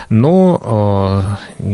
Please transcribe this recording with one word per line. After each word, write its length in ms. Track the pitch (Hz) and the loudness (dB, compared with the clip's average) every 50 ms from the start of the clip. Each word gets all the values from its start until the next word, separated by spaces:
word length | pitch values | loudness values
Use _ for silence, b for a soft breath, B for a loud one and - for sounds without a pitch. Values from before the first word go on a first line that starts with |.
| B B | B B
Но, 1300 | 113 110 123 151 180 190 185 180 175 - - 117 113 107 104 101 101 98 98 95 98 98 95 101 101 B B B B - | 0 2 2 2 2 4 4 2 2 0 -2 -2 -2 0 0 0 0 0 0 0 0 0 -2 -2 -6 B B B B -10
э, 40 | - 101 | -6 -6